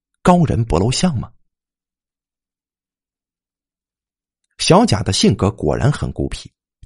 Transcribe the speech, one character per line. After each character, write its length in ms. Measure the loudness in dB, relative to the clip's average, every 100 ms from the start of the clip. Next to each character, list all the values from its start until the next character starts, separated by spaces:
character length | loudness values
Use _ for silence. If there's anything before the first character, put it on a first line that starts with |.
| _ _
“高 220 | 2 4
人 200 | 2 0
不 140 | 0 0
露 120 | 0
相” 260 | 0 -2 -2
吗？ 160 | -8 _ _ _ _ _ _ _ _ _ _ _ _ _ _ _ _ _ _ _ _ _ _ _ _ _ _ _ _ _ _ _ _ -10
小 280 | 2 4 4
贾 160 | 0
的 100 | -2
性 240 | 0 0 2
格 140 | -2
果 260 | -2 -4 0
然 140 | 0
很 200 | -2 -6
孤 160 | -6 -8
僻， 240 | -8 -16 _ _ _